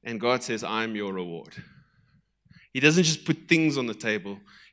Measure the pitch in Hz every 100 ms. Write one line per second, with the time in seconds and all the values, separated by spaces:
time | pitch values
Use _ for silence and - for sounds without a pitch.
0 | 117 113 117 127 - 113 107 110 113 107
1 | 101 95 87 85 - - - - _ _
2 | _ _ _ _ _ - - 131 143 165
3 | 165 156 - 160 - 160 160 139 120 104
4 | 117 107 95 101 - - -